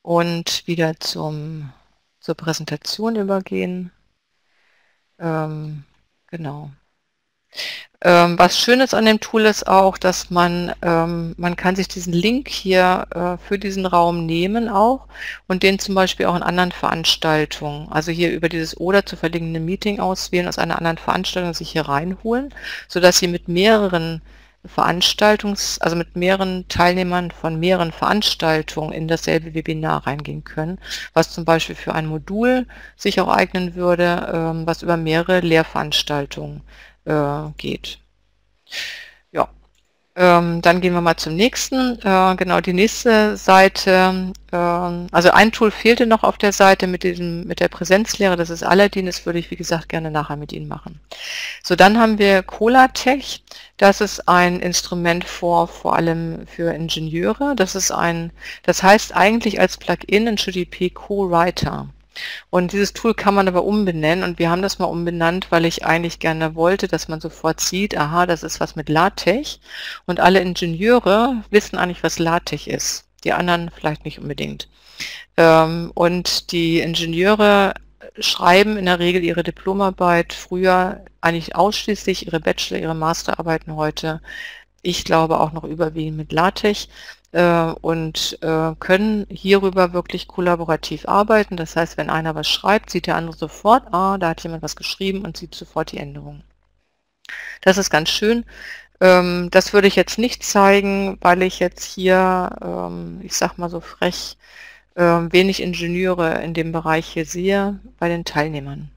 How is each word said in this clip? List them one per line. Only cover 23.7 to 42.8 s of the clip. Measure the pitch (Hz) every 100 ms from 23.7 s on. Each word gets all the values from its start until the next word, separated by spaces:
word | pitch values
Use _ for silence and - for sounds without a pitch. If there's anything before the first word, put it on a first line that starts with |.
| 220 196 175 165 160 - - _ _
Veranstaltungs-, | 180 - - 170 - - 214 208 208 202 - -
also | 165
mit | 170 165
mehreren | 180 175 190 190 185 180
Teilnehmern | - 175 180 180 180 175
von | - 160 160
mehreren | 175 185 170
Veranstaltungen | - - 208 - - 165 156 156 - 156
in | - 160
dasselbe | 165 - 160 165
Webinar | 160 156 156 156 151
reingehen | 127 143 147 147
können, | - - 156 190 - - -
was | - 165
zum | -
Beispiel | 165 165 -
für | - -
ein | 156
Modul | 156 156 143 202 240 254 247 - -
sich | _ 202 190
auch | 185
eignen | 202 190 185 180
würde, | 180 175 175 175 175 -
ähm, | 165 165 165 160
was | 165
über | 170 170
mehrere | 160 160 170 185
Lehrveranstaltungen, | 170 160 160 160 151 - - 147 139 - 151 147 - - - _
äh, | - 156 143 143 151
geht. | 147 143 - - - _ _ _ _ _ _ _ - - - - _ _
Ja. | 160 - _ _ _ _ _ _
Ähm, | - 180 175 170 170
dann | 175 180
gehen | 180
wir | 175
mal | 170
zum | 160 160
nächsten. | 160 240 - - 262 254 240
Äh, | 202 190 185
genau, | 185 185 175
die | 170
nächste | 180